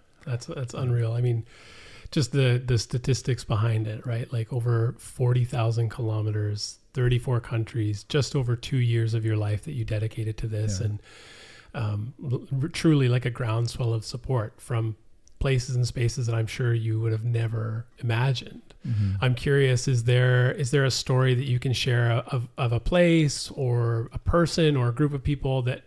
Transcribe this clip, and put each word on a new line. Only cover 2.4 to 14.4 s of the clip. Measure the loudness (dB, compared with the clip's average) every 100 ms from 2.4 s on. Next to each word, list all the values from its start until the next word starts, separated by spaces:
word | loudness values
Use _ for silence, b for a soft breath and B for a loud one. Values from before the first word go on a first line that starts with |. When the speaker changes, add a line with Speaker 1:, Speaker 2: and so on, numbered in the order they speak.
| 4 2
Speaker 1:
the | 2 0
statistics | 0 -2 0 0 0 -4
behind | 0 0 2 2 -2
it, | -6
right? | -4 -4 -4
Like, | -4 -4
over | -2 0 2 0 -2
forty | -12 0 2 2
thousand | 2 0 0 2 0
kilometers, | -2 -2 0 0 0 -2 -4 -8 -12 _
thirty-four | 0 2 2 2 -2
countries, | -2 -4 -2 -2 -2 -4
just | -2 0 0
over | 0 0 -2
two | -2 0
years | 2 2 0
of | 0
your | 0 0
life | 0 -4
that | -4
you | -6
dedicated | -4 -2 -4 -4 -6 -4
to | -4
this, | -2 -2 -2
Speaker 2:
Yeah. | -2
Speaker 1:
and, | -4 B B B B B B B
um, | -6 -4 -4 -6 -8
l-, | -6 -6 -4 -4
r-, | -4
truly, | 0 4 4 4
like, | 2 0
a |
groundswell | -4 -2 0 -2 -2 -2
of | -2
support | -4 -10 -2 -2